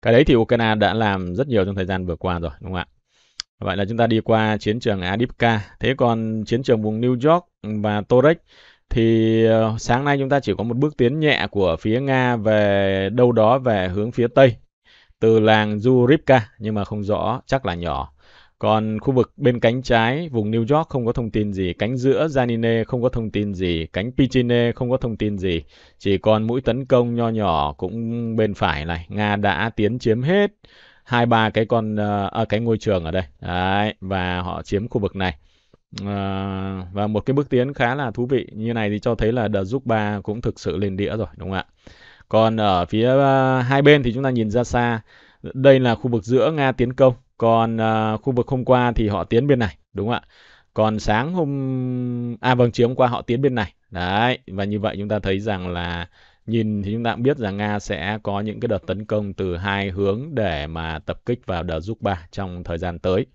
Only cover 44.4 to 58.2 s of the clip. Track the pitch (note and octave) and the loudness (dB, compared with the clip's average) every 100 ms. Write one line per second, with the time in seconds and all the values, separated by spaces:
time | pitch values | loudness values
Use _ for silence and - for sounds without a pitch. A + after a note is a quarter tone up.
44.4 | A2 G#2+ A#2+ B2 A#2+ A#2 - - _ _ | 0 0 0 0 0 -2 -6 -20 _ _
45.4 | - C3+ C3+ C3+ B2+ A#2 C3 A#2+ G#2 B2+ | -12 2 6 6 6 2 0 -2 0 2
46.4 | A#2 D#3+ C3+ B2+ B2 B2+ C3 A#2+ _ _ | 2 2 0 0 -2 4 4 4 _ _
47.4 | A2+ A2+ A2+ A2+ A2 A2 A2 A2 C3+ B2 | 2 4 2 0 0 0 0 -2 -2 -2
48.4 | A#2 C3 B2 B2 B2 A#2 G#2+ G2 F2 A2+ | -2 -2 2 4 4 0 0 0 0 0
49.4 | C#3+ C3 A2+ - _ - G2+ A#2 - _ | 4 2 2 -6 _ -6 -4 -4 -8 _
50.4 | - _ _ - A2 G#2+ F#2+ G#2+ C3+ F3+ | -20 _ _ 0 0 0 0 0 0 -2
51.4 | D3+ C#3 C3 C3 B2+ B2+ B2 A#2+ A#2+ A#2+ | -2 -2 -4 -4 -4 -4 -4 -6 -6 -6
52.4 | B2 B2 A#2+ A2 A#2 - B2+ A#2+ - A#2+ | -2 2 2 4 0 2 0 0 -4 0
53.4 | C#3 B2 A#2 _ _ F2+ F2+ G2 A#2+ B2+ | 0 0 -6 _ _ -8 -2 0 0 -2
54.4 | - F#2+ G2+ G#2 G2+ F#2+ G#2 G#2+ G2 G2 | -8 -6 -4 -2 -4 -4 -4 -4 -2 -4
55.4 | G#2+ G2 F2+ F2 F2 F2 E2+ _ _ _ | -4 -6 -6 -6 -6 -8 -10 _ _ _
56.4 | - A2+ A2 G#2 G2 A2 A#2 G#2 B2 D3 | -4 -2 -2 -2 -4 -4 -4 -2 -2 -2
57.4 | G#2+ G2 G#2 G#2 - F#2+ E2+ G#2+ | -4 -4 -4 -4 -6 -8 -6 -6